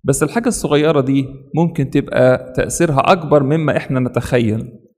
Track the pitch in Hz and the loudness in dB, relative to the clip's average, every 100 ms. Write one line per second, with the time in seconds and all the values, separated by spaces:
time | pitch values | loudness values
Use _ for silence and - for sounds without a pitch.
0 | 139 139 151 233 240 - 147 147 151 151 | -2 0 0 0 -2 -4 0 2 2 2
1 | 131 139 131 - - 156 170 170 135 143 | 0 -2 -2 -12 -8 -2 -2 -2 0 -2
2 | 139 - 127 127 - - - - 170 135 | 0 2 4 2 -2 -4 -4 0 0 2
3 | - 185 151 151 135 160 151 - - 131 | 2 2 4 2 2 0 0 -2 -2 -2
4 | 123 - - 127 113 110 123 - _ | -2 -4 -2 0 0 -2 -6 -18 _